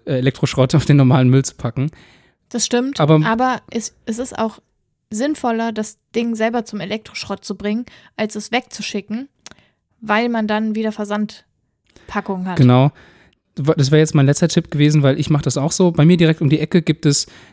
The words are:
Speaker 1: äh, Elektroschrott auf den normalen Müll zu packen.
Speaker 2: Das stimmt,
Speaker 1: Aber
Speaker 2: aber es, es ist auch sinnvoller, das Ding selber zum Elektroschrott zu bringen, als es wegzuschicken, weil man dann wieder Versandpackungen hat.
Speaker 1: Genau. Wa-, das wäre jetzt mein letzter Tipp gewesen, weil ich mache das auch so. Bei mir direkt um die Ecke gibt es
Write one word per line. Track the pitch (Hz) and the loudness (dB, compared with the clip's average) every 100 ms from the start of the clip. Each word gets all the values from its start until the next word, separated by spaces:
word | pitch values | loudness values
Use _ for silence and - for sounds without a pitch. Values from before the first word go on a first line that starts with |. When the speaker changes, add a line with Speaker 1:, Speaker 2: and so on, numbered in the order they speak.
Speaker 1:
äh, | - 135 | -4 -2
Elektroschrott | 131 - 139 - 131 | -2 0 -2 0 2
auf | 160 | 2
den | - 143 | 4 4
normalen | 131 131 127 | 6 4 4
Müll | 131 | 4
zu | 135 - | 2 -4
packen. | 123 120 139 - _ _ _ _ _ | -8 -6 -6 -8 _ _ _ _ _
Speaker 2:
Das | 240 - | -6 -2
stimmt, | 240 254 277 | -2 -2 0
Speaker 1:
Aber | 147 156 | 4 4
Speaker 2:
aber | 156 226 254 240 - | 2 0 0 -2 -6
es, | 233 - - | -8 -8 -10
es | - 220 | -10 -8
ist | 254 - | -6 -6
auch | 226 - _ _ _ _ _ | -6 -8 _ _ _ _ _
sinnvoller, | 214 277 311 254 226 226 | -4 -4 -2 -4 -2 -4
das | 220 214 - _ | -6 -8 -10 _
Ding | 226 233 | -4 -4
selber | 220 220 240 | -2 -2 -2
zum | 233 208 | -6 -8
Elektroschrott | 185 214 220 - - 196 | -8 -8 -10 -14 -10 -10
zu | - 190 | -10 -8
bringen, | 208 214 247 - _ - | -4 -6 -6 -16 _ -8
als | 214 214 | -6 -6
es | 208 | -6
wegzuschicken, | 240 247 - 208 202 196 220 277 _ - - _ _ _ _ | -6 -6 -10 -10 -10 -8 -10 -10 _ -20 -20 _ _ _ _
weil | 214 214 240 | -4 -2 0
man | 233 214 | -2 -2
dann | 214 220 | -2 -4
wieder | 214 220 | -4 -4
Versandpackungen | 214 208 208 214 - _ _ _ _ _ _ - 208 196 190 185 | -6 -6 -4 -6 -8 _ _ _ _ _ _ -12 -8 -6 -6 -4
hat. | 175 | 2
Speaker 1:
Genau. | 127 123 139 - - _ _ _ _ - | 4 6 2 -2 -12 _ _ _ _ -4
Wa-, | 143 | -2
das | 151 135 | 0 2
wäre | 151 | 2
jetzt | 156 | 4
mein | 156 135 | 4 2
letzter | 143 170 | 2 0
Tipp | - - | 0 -2
gewesen, | 147 147 151 | 2 2 4
weil | 139 135 | 4 2
ich | 147 | 0
mache | 147 | 0
das | 147 135 | 0 -2
auch | 143 | -2
so. | - 180 | 0 2
Bei | 165 | 4
mir | 151 175 | 4 6
direkt | 165 160 | 4 2
um | 151 | 0
die | 143 | 0
Ecke | 156 180 | 0 0
gibt | 160 156 156 | 0 0 0
es | 143 - - - | 0 -2 -12 -14